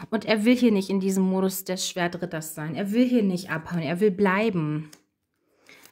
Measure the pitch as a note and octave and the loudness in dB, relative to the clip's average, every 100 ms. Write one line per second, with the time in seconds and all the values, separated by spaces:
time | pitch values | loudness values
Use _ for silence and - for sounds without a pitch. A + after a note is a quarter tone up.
0 | - A3+ - G#3+ G#3+ B3 B3 G3+ F#3+ G3 | -6 -4 0 2 4 4 4 4 0 -2
1 | F#3+ F#3+ F#3+ F#3+ F#3+ F#3+ - F#3 - - | 0 2 2 2 0 -2 -6 -6 -6 -4
2 | F3 F3 F3 D#3+ D#3 - D#3 C#3+ G3 A3 | -4 -4 -8 -8 -10 -10 -8 -6 -2 2
3 | B3+ B3 G3 F3+ - D#3+ D#3+ F3 D3 F3 | 4 4 2 0 -4 -8 -6 -4 -2 2
4 | G#3+ F#3 G3 F#3+ A3+ F3+ D3+ D3+ D#3 - | 2 4 2 2 0 0 -2 -4 -8 -16
5 | _ _ _ _ _ _ _ - - | _ _ _ _ _ _ _ -20 -20